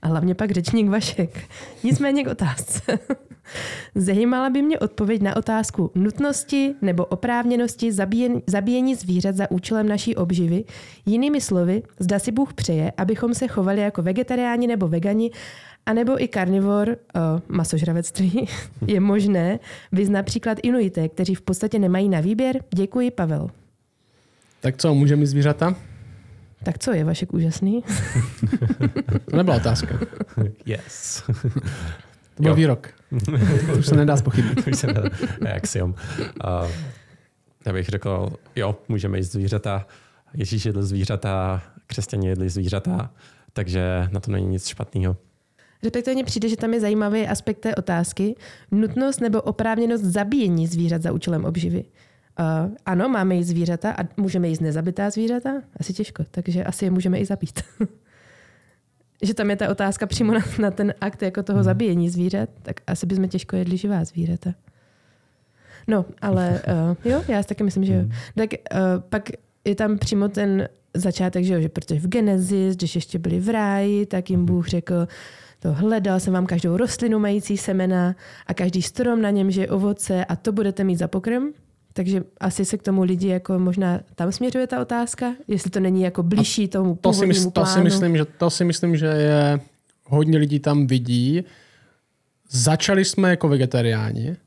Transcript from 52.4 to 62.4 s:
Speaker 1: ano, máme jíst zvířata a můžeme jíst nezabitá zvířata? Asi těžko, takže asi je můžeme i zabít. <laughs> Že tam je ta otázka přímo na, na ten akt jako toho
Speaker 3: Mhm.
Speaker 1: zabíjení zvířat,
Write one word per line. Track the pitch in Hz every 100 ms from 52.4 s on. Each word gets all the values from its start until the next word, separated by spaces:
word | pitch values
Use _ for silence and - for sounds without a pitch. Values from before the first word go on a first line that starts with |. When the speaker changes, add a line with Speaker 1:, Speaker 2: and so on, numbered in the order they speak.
| 165 160 175 214 -
Speaker 1:
ano, | 180 233
máme | 240 190 180
jíst | 175
zvířata | 170 170 170 208
a | - 175 -
můžeme | 196 180 175
jíst | 160
nezabitá | 160 151 165 180 202
zvířata? | 208 226 240 240 277 262 -
Asi | -
těžko, | 185 208 - 160
takže | - 175 175
asi | - - 196
je |
můžeme | 180 185 185
i | 196
zabít. | 196 - - - -
<laughs> | 220 - _ _ - - - _ _ _ _ _ _ _
Že | 202
tam | 220 208
je | 202
ta | 214
otázka | 196 196 196 208
přímo | - 220
na, | 220 - -
na | 208
ten | 190 202 -
akt | 208 -
jako | 196 185
toho | 190 202
Speaker 3:
Mhm. |
Speaker 1:
zabíjení | 202 113 233 175 170
zvířat, | 175 175 196